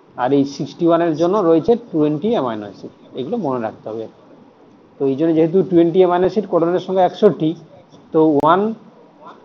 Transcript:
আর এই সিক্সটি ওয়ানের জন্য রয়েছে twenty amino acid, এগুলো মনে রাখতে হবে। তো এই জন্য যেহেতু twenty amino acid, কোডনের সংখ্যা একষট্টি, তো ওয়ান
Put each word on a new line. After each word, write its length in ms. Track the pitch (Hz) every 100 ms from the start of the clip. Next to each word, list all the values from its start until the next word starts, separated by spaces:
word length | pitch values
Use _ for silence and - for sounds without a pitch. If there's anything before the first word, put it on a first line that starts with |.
| _ -
আর 160 | 127
এই 120 | 143
সিক্সটি 420 | 139 - 147 - 170
ওয়ানের 300 | 165 170 151
জন্য 220 | 170 208
রয়েছে 380 | 170 165 143 233
twenty 540 | - 160 151 151 196
amino 320 | 226 131 110
acid, 540 | 104 98 - - - -
এগুলো 200 | 131 240
মনে 240 | 160 127
রাখতে 280 | 110 101 120
হবে। 180 | 110 110 - - - - _ - _ _ _
তো 80 | 139
এই 100 | 135
জন্য 180 | 165
যেহেতু 280 | 160 160 185
twenty 360 | 185 175 170 175
amino 280 | 180 175 185
acid, 200 | 214 190
কোডনের 340 | 175 165 175
সংখ্যা 240 | 175 190
একষট্টি, 500 | 180 - 208 156 160 170 - - - - -
তো 160 | 160 156
ওয়ান 460 | 143 151 180 214 220 - - - _ - -